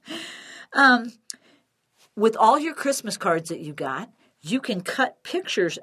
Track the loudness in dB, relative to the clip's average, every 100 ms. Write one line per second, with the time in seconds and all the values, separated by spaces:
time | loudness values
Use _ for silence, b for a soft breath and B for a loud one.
0 | B -14 B B B B B 4 6 6
1 | 0 -14 _ b b b b _ _ _
2 | _ 2 2 6 6 6 0 -2 -2 -2
3 | -6 -4 0 0 -2 -10 -10 -8 -6 -6
4 | -10 b b b -6 -4 -2 -6 -4 -2
5 | -2 -2 -6 -6 -4 -2 -2 -2